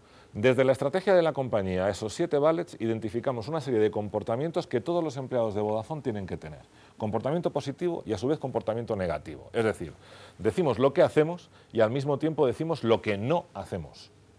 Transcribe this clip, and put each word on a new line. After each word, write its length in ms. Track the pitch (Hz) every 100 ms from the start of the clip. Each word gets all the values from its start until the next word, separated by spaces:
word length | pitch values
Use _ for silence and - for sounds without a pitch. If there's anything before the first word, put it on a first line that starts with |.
| - - -
Desde 320 | 107 127 127
la 80 | 131
estrategia 420 | 131 139 185 196
de 80 | 185
la 100 | 160
compañía, 560 | 143 127 110 95 92 98
esos 240 | 95 107
siete 260 | - 170 143
bullets, 380 | 151 165 170 -
identificamos 640 | 113 113 107 117 135 120 107
una 140 | 160
serie 180 | 135 113
de 120 | 107
comportamientos 760 | 110 104 104 104 117 160 170 160
que 140 | 123
todos 220 | 165 175
los 140 | 156 127
empleados 380 | 131 127 113
de 60 | 101
Vodafone 420 | 104 110 107 156
tienen 240 | 123 104 92
que 100 | 92
tener. 240 | 78 76 - - - -
Comportamiento 540 | 107 110 127 170 165
positivo 520 | 143 139 131 180 170
y, 100 | -
a 40 | 104
su 80 | 123
vez, 120 | 151
comportamiento 580 | 135 113 98 113 117 107
negativo. 520 | 90 76 - 67 -
Es 120 | 113
decir, 300 | 110 98 80 - - - - -
decimos 420 | 104 180 160 110
lo 120 | 135
que 100 | 180
hacemos 480 | 143 151 156 175 - - -
y, 80 | 110
al 100 | 110
mismo 280 | 135 139 139
tiempo, 260 | 156 156
decimos 380 | 131 113 160 151
lo 180 | 113 110
que 160 | 110 101
no 300 | 117 170 -
hacemos. 560 | 98 92 95 73 - - _ _